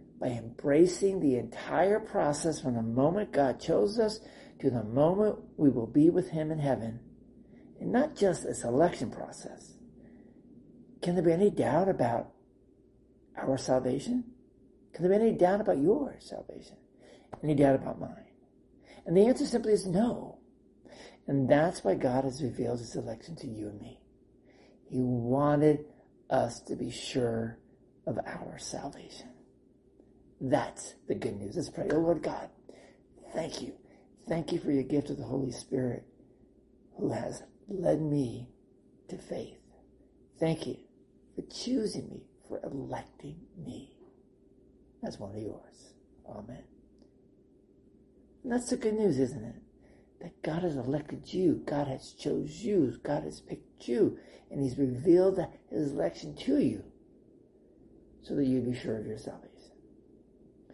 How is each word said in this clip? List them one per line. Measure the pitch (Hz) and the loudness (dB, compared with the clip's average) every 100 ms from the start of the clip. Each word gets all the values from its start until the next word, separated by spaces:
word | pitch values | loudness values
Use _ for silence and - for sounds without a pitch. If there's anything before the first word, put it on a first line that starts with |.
| - - | -20 -6
by | 131 | -4
embracing | 117 113 - 143 147 175 - 196 190 | -4 -8 -6 2 6 6 6 0 2
the | 151 | 2
entire | 120 - - - 143 185 214 | 2 -2 -8 -4 2 4 4
process | - 202 147 147 170 151 | 0 0 0 2 -2 -2
from | 135 117 | -2 -2
the | |
moment | 113 117 143 190 208 | 0 2 2 2 0
God | - 135 - | 2 2 2
chose | - 170 208 226 | 0 2 2 2
us | 214 - - - - - | 0 -2 -12 -20 -20 -4
to | 139 | -2
the | 120 | 0
moment | 104 123 156 196 214 - - - | -2 2 4 4 2 0 -8 2
we | 147 | 4
will | 123 113 | 4 2
be | 147 160 | 4 6
with | 180 175 | 6 0
him | 160 156 | -2 -4
in | 156 | -2
heaven, | 143 113 113 113 - - - - - - - - | 0 0 -2 -8 -14 -20 -20 -20 -20 -20 -20 -10
and | - | -2
not | 226 302 | 0 0
just | - 202 160 | 2 2 2
a | - | -4
selection | 127 120 123 170 - 120 | -6 0 4 4 2 -8
process, | - - - - - - - - - - - - - - - - - - - | -8 -12 -14 -16 -16 -20 -20 -20 -20 -20 -20 -20 -20 -20 -20 -20 -20 -20 -8
can | 175 175 | -2 2
there | |
be | 170 | 4
any | 165 202 | 6 4
doubt | 170 117 151 190 | 4 2 4 4
about | - 123 117 - - _ _ _ _ _ _ _ _ _ - | 2 2 0 -4 -12 _ _ _ _ _ _ _ _ _ -8
our | - 135 | -2 -2
salvation? | - 127 127 139 226 247 - - - _ - _ _ | 2 0 0 -2 -2 -4 -4 -12 -20 _ -20 _ _
Can | - | -2
there | 180 208 | 4 4
be | 226 | 4
any | 165 | 6
doubt | 175 202 | 4 4
about | 214 135 | 2 2
your | 156 277 262 - | 4 2 0 -8
salvation? | - 53 - - - - _ _ - - - - | -14 -14 -14 -16 -18 -20 _ _ -20 -20 -18 -6
Any | 151 143 | 0 6
doubt | 139 | 6
about | 135 - - | 6 0 -8
mine? | - - - _ _ _ _ - - - | -10 -14 -20 _ _ _ _ -20 -20 -12
And | - 175 | 2 6
the | 226 | 6
answer | 254 | 6
simply | 294 233 214 | 2 0 2
is | 208 | 2
no. | 185 175 240 - - - - _ _ _ - - - - - | 2 2 2 0 -8 -16 -20 _ _ _ -20 -20 -20 -14 -2
And | 139 127 | 2 6
that's | 143 165 170 | 6 6 2
why | 196 175 | 0 0
God | 135 123 | 2 0
has | 135 127 | 0 -2
revealed | 127 101 120 120 | -4 -2 -2 -4
his | 113 | -6
election | - 117 110 - 165 | -8 -8 -10 -12 -12
to | 143 | -10
you | 107 104 | -8 -10
and | 104 | -10
me. | - - _ _ _ _ _ - - - - | -14 -18 _ _ _ _ _ -20 -20 -20 -8
He | 127 | -2
wanted | 127 123 120 131 147 147 151 147 - - _ _ - | 0 0 0 2 4 6 6 4 0 -18 _ _ -2
us | 139 120 - | 0 0 -4
to | - 127 | -10 -8
be | - | -8
sure | - - 135 120 113 113 117 _ _ _ _ - | -8 -6 -2 0 -2 -4 -8 _ _ _ _ -8
of | 113 | -6
our | - - - - | -6 -8 -12 -14
salvation. | - - 143 - - - - - - _ _ _ _ _ - - - - | -10 -10 -10 -12 -18 -18 -20 -20 -20 _ _ _ _ _ -20 -20 -20 -8
That's | 131 135 117 - - - - | 0 0 0 -8 -16 -12 -6
the | |
good | 107 120 101 | -4 -4 -6
news. | 104 165 | -8 -6
Let's | - | -6
pray. | - 139 | -4 0
Oh, | 151 | 2
Lord | 165 156 | 2 2
God, | - - - - - - - - _ - - | 0 -6 -10 -18 -20 -20 -20 -20 _ -20 -12
thank | - 160 - | -8 -6 -8
you. | - - - - _ _ - | -12 -14 -20 -20 _ _ -6
Thank | 165 156 | -4 -2
you | 170 | -4
for | 156 | 0
your | 139 | 0
gift | 131 147 139 | 2 0 -2
of | 143 | -4
the | |
Holy | 113 131 135 | -4 -4 -4
Spirit | - - 131 127 - - - - _ _ _ _ _ _ - | -6 -6 -2 -2 -4 -10 -20 -20 _ _ _ _ _ _ -6
who | - | -4
has | 214 - - - _ - | -2 -6 -10 -16 _ -10
led | 190 165 151 | -4 0 0
me | 156 147 123 117 123 - _ _ _ _ - | 0 0 -2 -6 -12 -20 _ _ _ _ -16
to | - | -14
faith. | - - 113 - _ _ _ _ _ _ _ - | -10 -10 -10 -16 _ _ _ _ _ _ _ -2
Thank | 160 160 - | 0 0 -4
you | - - _ _ _ _ | -10 -14 _ _ _ _
for | - | -12
choosing | - - 240 254 214 - 110 | -12 -8 -2 -2 -2 -4 -10
me, | - - _ - | -12 -18 _ -12
for | - | -10
electing | - 139 127 127 - - 143 165 - - | -8 -8 -8 -8 -10 -16 -16 -16 -18 -16
me | 147 - - - - _ _ _ _ _ _ _ _ - 214 | -14 -14 -16 -20 -20 _ _ _ _ _ _ _ _ -12 -12
as | - | -10
one | 101 | -12
of | 104 | -10
yours. | 107 - - - - _ _ - - | -10 -10 -16 -20 -20 _ _ -20 -18
Amen. | 104 107 139 - - - _ - _ _ _ _ _ _ _ _ _ _ _ _ _ | -16 -14 -16 -20 -20 -20 _ -20 _ _ _ _ _ _ _ _ _ _ _ _ _
And | 254 | -4
that's | 247 - | -2 -2
the | 247 | -2
good | 220 | 0
news, | 214 208 131 | 2 2 2
isn't | 131 - | 0 -2
it? | 117 - - - - - _ - | -12 -14 -18 -20 -20 -20 _ -18
That | 170 - | -18 -10
God | - 165 | -6 -2
has | 180 139 | -2 -2
elected | 120 147 - - - | -2 -4 -4 -12 -8
you. | 170 180 123 | 0 2 2
God | - 143 143 | 0 -4 -2
has | 131 - | -6 -10
chose | - 147 151 151 151 | -8 -4 -4 -4 -6
you. | 208 202 127 - | 0 2 2 0
God | - 147 | -4 -4
has | 156 - | -4 -12
picked | - - - - - | -12 -14 -14 -14 -4
you. | 240 147 - - - - | 2 2 0 -14 -20 -12
And | 143 | -4
he's | 135 123 | -2 0
revealed | 135 123 165 175 190 190 156 - - | -2 0 6 6 6 2 -2 -6 -8
his | - 143 | -4 -2
election | 151 165 - 160 147 | -2 -4 -4 -12 -8
to | - 285 | 0 2
you | 165 101 - - - - _ - - _ _ _ - - - - | 2 0 -10 -20 -20 -20 _ -20 -20 _ _ _ -20 -20 -20 -20
so | - | -6
that | 147 | 0
you | 135 131 | 2 2
be | 120 | 0
sure | 123 - 110 | -4 -4 -4
of | 107 | -4
your | 107 | -8
salvation. | - - - - - - - - - - _ - - - - | -10 -14 -18 -20 -20 -20 -20 -20 -20 -20 _ -20 -20 -20 -20